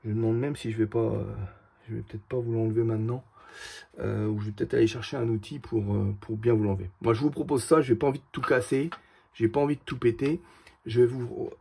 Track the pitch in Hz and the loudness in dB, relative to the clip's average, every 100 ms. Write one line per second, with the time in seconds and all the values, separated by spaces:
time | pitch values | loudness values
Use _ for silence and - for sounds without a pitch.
0 | 113 107 113 117 139 143 113 110 110 117 | -2 0 2 0 0 -4 -6 -2 0 0
1 | 110 104 98 110 98 - _ _ - 113 | 0 -2 -4 -8 -10 -12 _ _ -10 -10
2 | 110 107 - 127 117 113 110 110 113 110 | -10 -14 -6 -4 -2 0 2 2 2 0
3 | 110 127 - - - - - - - - | -2 -4 -8 -20 -20 -18 -16 -16 -20 -8
4 | 107 107 107 104 104 107 113 123 113 120 | -4 -2 -2 -2 -4 -4 0 4 4 2
5 | - 139 117 113 104 143 - 113 101 101 | -6 -4 -2 -2 -4 -12 -4 -2 0 0
6 | 101 101 - 110 113 113 104 95 92 - | 0 -4 -6 -2 2 4 2 -2 -6 -4
7 | 113 110 147 143 147 139 - 160 131 113 | 0 2 2 0 -2 -2 4 4 6 2
8 | 143 139 _ - 127 131 120 135 156 - | 2 0 _ -6 2 2 2 0 0 -6
9 | _ _ _ - 113 147 143 147 - 131 | _ _ _ -2 2 2 2 0 -4 0
10 | 120 113 139 170 - - - _ - 117 | 0 2 0 -2 -6 -20 -20 _ -2 4
11 | 120 131 120 - - - | 4 4 -8 -6 -8 -10